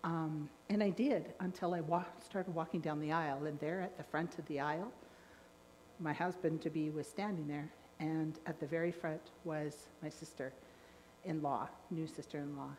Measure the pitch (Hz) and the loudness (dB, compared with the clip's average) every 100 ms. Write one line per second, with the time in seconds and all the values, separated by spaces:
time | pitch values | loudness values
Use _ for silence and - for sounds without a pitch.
0 | 170 165 160 156 147 - - 208 208 170 | 2 2 2 0 -4 -8 0 4 4 6
1 | 269 208 151 - 185 185 175 175 156 170 | 4 4 0 -4 -4 0 2 2 4 2
2 | 175 - - 196 185 165 160 175 156 151 | 2 -10 -4 -2 0 0 0 0 2 0
3 | 151 165 156 139 151 147 151 185 185 185 | 2 2 2 0 0 0 0 0 -2 -6
4 | 147 151 170 - 151 143 147 156 220 - | -2 0 0 -4 -2 0 2 0 -2 -8
5 | - - - - - - - - - - | -18 -20 -20 -20 -20 -20 -20 -20 -20 -4
6 | 160 143 180 180 165 156 160 156 151 151 | -2 2 2 4 2 2 0 2 2 0
7 | 143 - 208 180 147 147 151 - - - | -4 -2 0 0 0 -2 -4 -10 -20 -2
8 | 156 160 156 156 - 156 143 165 170 170 | 2 4 2 0 -4 -2 0 2 2 0
9 | 165 156 - - 175 156 151 143 - - | -2 -2 -8 -8 -4 -2 -2 -6 -16 -8
10 | 156 - 160 - 131 - - - - - | -8 -8 -14 -6 -6 -6 -20 -20 -20 -20
11 | - - 185 160 147 127 123 - - 165 | -20 -12 -2 2 4 2 0 -6 -4 -2
12 | 156 156 - 147 143 143 135 | -2 -4 -6 -4 -4 -4 -6